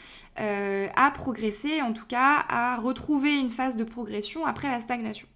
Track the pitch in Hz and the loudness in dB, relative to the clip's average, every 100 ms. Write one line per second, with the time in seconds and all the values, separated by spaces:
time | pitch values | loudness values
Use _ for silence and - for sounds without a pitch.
0 | - - - - 214 202 202 196 196 - | -20 -20 -14 -6 -2 -2 0 0 0 4
1 | 277 277 269 220 220 208 294 311 240 220 | 4 4 -4 -2 -2 -2 -2 0 0 -4
2 | - 240 269 294 - 240 247 247 240 254 | -2 4 6 4 2 0 0 0 -2 -2
3 | - 294 285 285 254 226 262 226 226 240 | 0 2 4 2 0 0 -2 -2 -4 -6
4 | 214 208 208 320 311 - 285 240 226 240 | -6 -4 -6 -4 -4 -2 -2 -2 -2 -4
5 | 220 214 - | -4 -8 -14